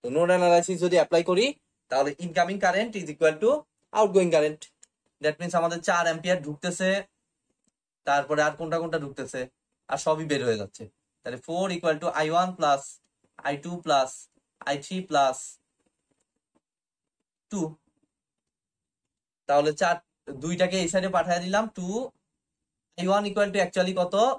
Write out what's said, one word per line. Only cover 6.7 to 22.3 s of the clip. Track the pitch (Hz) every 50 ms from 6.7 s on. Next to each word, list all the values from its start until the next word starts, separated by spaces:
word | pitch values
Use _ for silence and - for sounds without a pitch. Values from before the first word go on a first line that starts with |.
| 127 - 185 190 190 202 190 _ _ _ _ _ _ _ _ _ _ _ _ _ _ _ _ _ _ _ _ -
তারপরে | 143 143 139 143 151 147 151
আর | 156 147 -
কোনটা | 165 160 160 165
কোনটা | 165 165 165 160 147
ঢুকতেছে, | 139 123 - 131 - - 131 127 127 _ _ _ _ _ _ _ _
আর | 139 139 -
সবই | 160 156 156 165 151
বের | 143 131 120
হয়ে | 123 113 107
যাচ্ছে। | 101 95 _ - 117 104 _ _ _ _ _ _
তাহলে | _ 123 123 117 -
four | - 165 175 190 190 175
equal | 170 175 165 156 151
to | 165 165 - 156
আই | 156 156
ওয়ান | 160 175 185 185 180 -
plus | 160 147 139 139 - - - _ _ _ _ _ _ _ _ - - 143
আই | 147 143 143
টু | 175 175 175 165
plus | 156 147 139 135 131 - - - _ _ _ _ _ _ _ - -
আই | 143 147 143
থ্রি | - 190 185 185 -
plus | 156 143 139 135 127 - - - - _ _ _ _ _ _ _ _ _ _ _ _ _ _ _ _ _ _ _ _ _ _ _ _ _ _ _ _ _ _ _ _ _ _ _ _ _ _ _
টু। | - 196 165 156 156 _ _ _ _ _ _ _ _ _ _ _ _ _ _ _ _ _ _ _ _ _ _ _ _ _ _ _ _ _ _ _ _ _ _ -
তাহলে | 143 143 147 156 151 -
চার, | - 139 139 - _ _ _ _ _ - - 127
দুইটাকে | 135 165 180 170 185 175 180 190
এই | 175 170
সাইডে | - 190 180 190 190
পাঠিয়ে | 175 165 180 175 180 175
দিলাম, | 180 190 208 226 220 _
টু, | - 180 180 196 233 262 - _ _ _ _